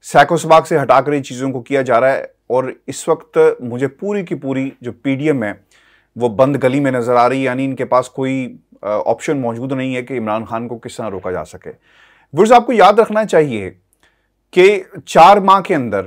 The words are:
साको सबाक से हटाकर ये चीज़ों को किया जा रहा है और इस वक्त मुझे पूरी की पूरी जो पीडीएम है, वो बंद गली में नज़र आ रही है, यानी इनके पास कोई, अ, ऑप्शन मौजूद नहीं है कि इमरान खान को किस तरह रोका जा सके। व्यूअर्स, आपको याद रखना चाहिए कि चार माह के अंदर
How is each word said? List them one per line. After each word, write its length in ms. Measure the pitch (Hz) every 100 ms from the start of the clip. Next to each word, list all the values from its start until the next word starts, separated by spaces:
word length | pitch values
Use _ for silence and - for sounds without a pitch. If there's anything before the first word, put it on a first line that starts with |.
साको 340 | - 156 165 170
सबाक 300 | 160 160 156
से 120 | 160
हटाकर 360 | 127 131 135
ये 60 | 147
चीज़ों 300 | 135 123 135
को 100 | 131
किया 220 | 117 139
जा 160 | 127 117
रहा 120 | 131
है 240 | 127 - _ _
और 240 | 123 131 - -
इस 200 | 135 -
वक्त 500 | - - 165 160 151
मुझे 240 | 123 120 135
पूरी 380 | 139 196 208
की 100 | 175
पूरी 380 | 151 135 131 135 -
जो 100 | 120
पीडीएम 520 | - 139 131 151 139
है, 200 | 107 98 _ _ _ _ _ -
वो 100 | 120
बंद 280 | 110 131 139
गली 240 | 127 139
में 100 | 139
नज़र 220 | 127 117
आ 120 | 123 120
रही 120 | 135
है, 60 |
यानी 200 | 135 127
इनके 200 | 135 131
पास 240 | 123 - -
कोई, 520 | - 131 135 123 - _ _
अ, 20 | 98
ऑप्शन 500 | 104 - 117 - 143
मौजूद 360 | 120 113 131
नहीं 220 | 135 131
है 80 | 127
कि 140 | 123 131
इमरान 280 | 110 107
खान 240 | 107 113 117
को 80 | 117
किस 220 | 120 -
तरह 80 | 110
रोका 260 | 95 90
जा 100 | 90
सके। 280 | 76 - 80
व्यूअर्स, 840 | - _ _ _ _ _ 139 214
आपको 200 | 240 233
याद 280 | 233 190 214
रखना 240 | 214 214
चाहिए 460 | 214 175 151 110 92 - _ _ _ _ _ _ _
कि 320 | 180 185 208 - 185 -
चार 320 | 175 170 202
माह 200 | 190 196
के 140 | 180
अंदर 280 | 165 120 101